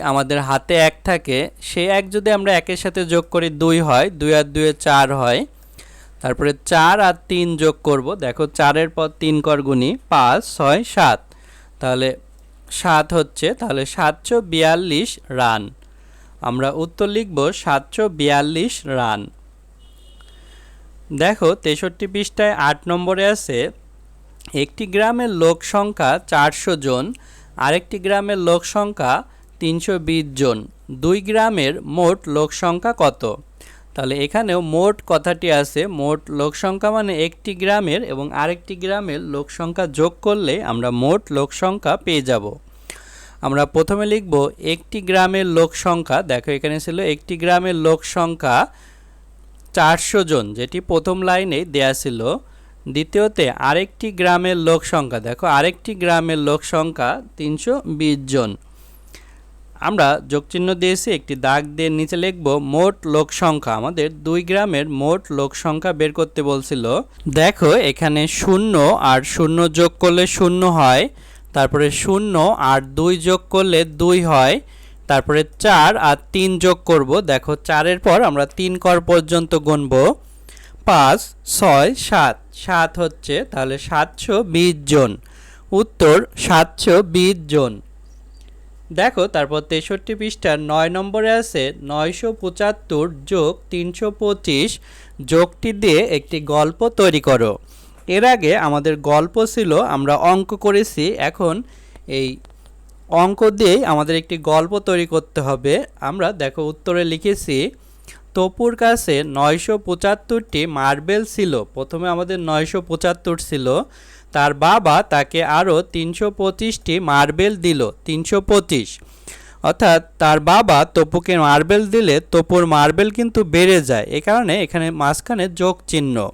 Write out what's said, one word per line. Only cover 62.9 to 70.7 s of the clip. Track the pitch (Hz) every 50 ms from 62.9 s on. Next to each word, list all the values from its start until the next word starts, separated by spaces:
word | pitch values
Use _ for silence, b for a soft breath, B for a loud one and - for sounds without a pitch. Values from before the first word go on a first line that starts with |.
| 202 - - 160 151
লোক | 151 156 - - -
সংখ্যা। | 185 165 156 147 - 120 113 110
আমাদের | 113 143 175 165 147 156 160 151 147
দুই | 160 165 175 180 170
গ্রামের | 185 202 208 208 165 139 147 156 147 135
মোট | 139 147 170 190 - - 151 139
লোক | 139 135 - - -
সংখ্যা | 165 151 156 151 185 175 147
বের | 156 151 147 -
করতে | 160 156 - - 147 143
বলছিল। | 139 135 135 - 147 127 117 113 127 185 277 b b b b - 135 156
দেখো | 160 185 202 - 180 147 170 240 226 139
এখানে | 135 - 165 156 151 151 151 160 - -
শূন্য | - - 185 190 214 220 208 160 143 151 214 - - 139
আর | 131 131 131 - -
শূন্য | - 170 156 165 165 170 170 151 160
যোগ | 170 170 - - -
করলে | 175 170 175 180 185 -
শূন্য | - 190 175 180 180 185 185